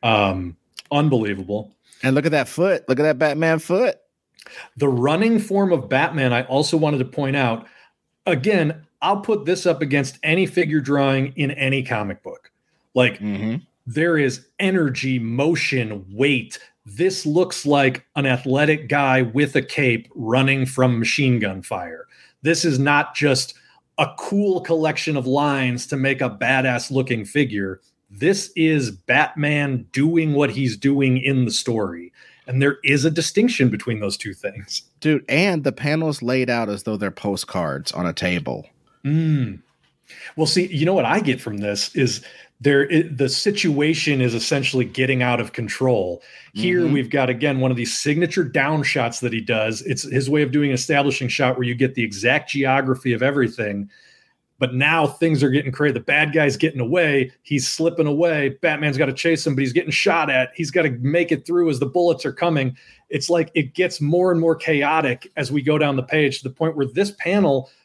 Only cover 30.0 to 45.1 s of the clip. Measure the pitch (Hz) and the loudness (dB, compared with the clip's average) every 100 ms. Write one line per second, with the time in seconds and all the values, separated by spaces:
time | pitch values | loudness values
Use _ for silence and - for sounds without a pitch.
30 | 156 165 160 143 139 113 127 101 139 139 | 2 2 2 2 2 0 -2 0 0 2
31 | 135 127 131 131 117 - - 113 95 85 | 2 2 2 0 0 -2 -2 -2 -2 -6
32 | 87 _ - _ - 127 139 143 139 143 | -16 _ -20 _ -4 0 0 0 0 2
33 | 156 156 160 - 247 233 123 104 - 110 | 2 0 -2 2 2 4 2 2 -4 -4
34 | 101 - 104 92 101 - - - _ - | -4 -6 -10 -10 -10 -10 -10 -12 _ -4
35 | 156 143 - 139 196 165 139 - 143 156 | 0 0 0 0 2 0 -4 -4 -2 -2
36 | 160 139 120 131 123 120 107 101 113 104 | -2 -4 -2 0 0 -2 -2 -6 -6 -4
37 | 101 - 104 95 - 92 80 69 - - | -6 -4 -4 -4 -4 -4 -4 -4 -6 -4
38 | 87 - 92 90 71 52 - _ _ _ | -4 -2 -2 -2 -4 -8 -12 _ _ _
39 | 139 156 160 147 113 87 _ _ _ _ | -2 0 2 0 -2 -8 _ _ _ _
40 | _ - - - 160 185 180 156 165 190 | _ -20 -12 -2 0 0 0 0 2 2
41 | 123 190 139 123 110 104 104 101 - - | 2 2 0 -2 -4 -6 -4 -4 -4 0
42 | 123 - - - - - 139 139 143 165 | 0 -2 -12 -20 -20 -2 2 4 4 2
43 | 165 131 131 - 208 202 175 143 151 160 | 0 -2 -2 0 -2 0 0 2 0 0
44 | 151 135 123 117 - 143 123 131 107 131 | 0 2 2 0 -2 -2 0 -2 -2 -2
45 | 131 | 0